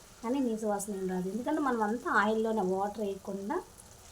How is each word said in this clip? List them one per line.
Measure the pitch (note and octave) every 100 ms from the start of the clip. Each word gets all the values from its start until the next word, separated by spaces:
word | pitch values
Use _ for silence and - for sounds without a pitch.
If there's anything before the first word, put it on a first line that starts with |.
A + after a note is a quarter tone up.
| - -
కానీ | A3+ C#4
నీసు | B3 G#3+ G#3+
వాసన | G3+ G#3+
ఏం | G3 F#3
రాదు. | F#3 F#3
ఎందుకంటే | G#3+ B3 D#4
మనం | C#4 A#3
అంతా | G#3 A#3+ E4+
ఆయిల్లోనే, | A#3+ G#3 A3 A3 A3
వాటర్ | F#3 F#3+ G3+ G#3
వేయకుండా | G3+ F#3+ - G3 G3+ E4+ - - - - -